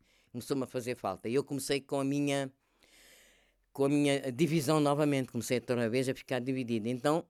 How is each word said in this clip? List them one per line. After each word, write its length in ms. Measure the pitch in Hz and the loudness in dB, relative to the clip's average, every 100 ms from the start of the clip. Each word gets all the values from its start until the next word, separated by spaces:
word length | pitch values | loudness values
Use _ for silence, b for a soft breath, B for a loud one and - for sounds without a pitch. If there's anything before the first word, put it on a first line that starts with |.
| b b b | b b b
começou-me 320 | 123 - 139 | -10 -4 -4
a 40 | 127 | -4
fazer 280 | 127 117 123 | -6 -6 -4
falta. 320 | 104 90 113 | -4 -6 -2
E 60 | 127 | -2
eu 80 | |
comecei 380 | 135 139 127 139 | -2 -4 -2 -2
com 180 | - 143 | -2 -2
a 40 | |
minha, 480 | 135 143 143 139 135 - b b b b b b b b b b _ | 0 0 0 0 -2 -8 b b b b b b b b b b _
com 140 | - 139 | -2 2
a 40 | |
minha 420 | 147 143 139 135 | 4 4 2 -2
divisão 480 | 120 160 165 127 156 | 0 2 2 2 4
novamente. 520 | 147 143 151 135 123 | 4 4 2 2 0
Comecei 260 | 123 107 123 | -4 -2 -2
outra 320 | - 123 117 | 0 0 0
vez 200 | 123 131 | 0 0
a 40 | |
ficar 260 | 131 - 127 | -4 -4 -4
dividida. 500 | 123 131 120 117 107 | -2 -4 -2 -2 -2
Então 360 | 123 147 160 - | -2 2 0 0